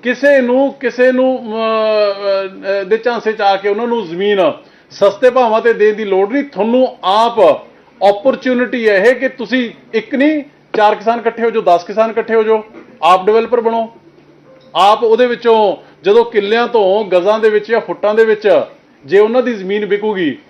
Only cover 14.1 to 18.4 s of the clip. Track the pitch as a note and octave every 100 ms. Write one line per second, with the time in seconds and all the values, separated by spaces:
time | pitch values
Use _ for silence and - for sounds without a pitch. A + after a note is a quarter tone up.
14.1 | _ _ _ _ - - D#3 G3 A3 A#3
15.1 | A3 B3 A#3 A#3+ A3+ G#3 D#3+ - _ F3
16.1 | A3 A3+ A3 G3+ A3+ A#3+ A#3+ F#3+ G3+ G#3
17.1 | F3+ F3+ A3 A3 G#3+ G#3 A3+ - F3 G3+
18.1 | G#3+ A3+ G#3+